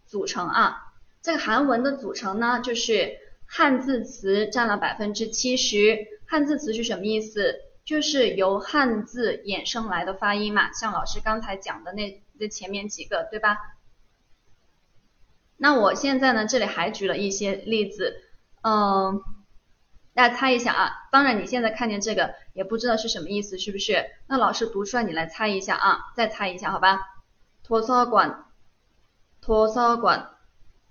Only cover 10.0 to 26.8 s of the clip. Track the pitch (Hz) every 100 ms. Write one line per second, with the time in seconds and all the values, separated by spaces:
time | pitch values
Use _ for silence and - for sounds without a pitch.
10 | 185 196 202 208 208 208 139 - 226 175
11 | 165 - 220 220 220 196 175 - 165 196
12 | 208 196 _ - 214 - 196 202 208 -
13 | - 185 165 214 214 208 - - - _
14 | _ _ _ _ _ - _ _ _ _
15 | _ _ _ _ _ - 277 277 196 -
16 | 277 262 262 226 214 247 202 - 202 220
17 | 196 160 202 196 202 196 - 220 202 -
18 | 185 - - - _ _ 226 214 202 190
19 | 190 196 - 202 _ - _ _ _ -
20 | - - 240 240 262 247 240 - 285 -
21 | - 277 277 220 - 247 226 220 233 202
22 | 214 196 165 - - - 190 220 240 220
23 | 226 214 185 202 202 185 208 196 208 185
24 | - - - 262 202 - 226 196 202 247
25 | 214 165 165 - 214 196 190 180 196 175
26 | - - 220 220 202 180 185 190